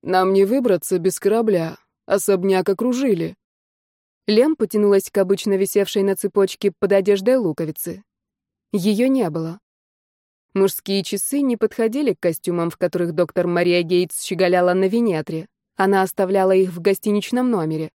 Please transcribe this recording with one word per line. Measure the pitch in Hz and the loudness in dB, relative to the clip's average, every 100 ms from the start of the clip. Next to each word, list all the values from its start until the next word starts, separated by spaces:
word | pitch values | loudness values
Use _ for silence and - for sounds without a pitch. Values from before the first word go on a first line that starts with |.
"Нам | - 185 185 | 0 0 2
не | 196 | 2
выбраться | 196 262 247 175 - 185 | 2 2 2 0 0 -2
без | 180 - | -2 0
корабля. | 196 220 220 180 160 - _ _ - | 0 0 2 0 -2 -10 _ _ -2
Особняк | 196 - 196 190 190 185 | -2 2 0 2 0 0
окружили". | 196 240 247 269 185 165 180 _ _ _ _ _ _ _ _ - | 0 -2 0 0 0 -2 -10 _ _ _ _ _ _ _ _ 0
Лем | 214 285 | 2 4
потянулась | 320 214 208 208 196 - | 2 -2 2 4 2 2
к | - | -2
обычно | 190 196 - 196 | 0 0 0 0
висевшей | 196 208 196 214 | 0 0 0 0
на | 196 | -2
цепочке | 190 196 - 196 - 202 - | -2 -2 0 0 0 -4 -2
под | 202 | 0
одеждой | 196 190 202 202 262 | 2 2 0 2 2
луковице. | 190 151 160 151 - 185 _ _ _ _ _ _ _ | 0 -4 -6 -8 -12 -12 _ _ _ _ _ _ _
Её | 202 185 208 254 | -2 0 2 2
не | 269 185 | 2 0
было. | 156 160 180 _ _ _ _ _ _ _ _ _ | -4 -8 -10 _ _ _ _ _ _ _ _ _
Мужские | 196 190 - - 196 | 0 0 0 -4 -4
часы | - 202 - 285 | -2 -6 -4 -2
не | 277 233 | -2 0
подходили | 214 - 226 254 285 | -2 0 -2 0 -2
к | 180 | 0
костюмам, | 175 160 - 175 170 | -2 -2 -4 -2 -2
в | - | -2
которых | 180 180 175 | -4 -2 -2
доктор | 160 170 - 175 | 0 -2 0 0
Мария | 175 180 175 | 0 2 0
Гейтс | 170 180 180 - | 2 0 0 -6
щеголяла | - 175 185 180 180 | -8 0 2 4 2
на | 180 | 2
Венетре. | 190 226 233 165 156 160 180 _ _ - | 0 0 0 -2 -4 -8 -10 _ _ -2
Она | 190 196 | 2 2
оставляла | 175 - 185 196 190 | 0 -2 0 2 4
их | 190 185 | 4 2
в | 175 | 0
гостиничном | 180 196 208 208 - 247 254 | -2 0 0 -2 -2 -2 0
номере. | 175 156 156 156 | 0 -2 -4 -8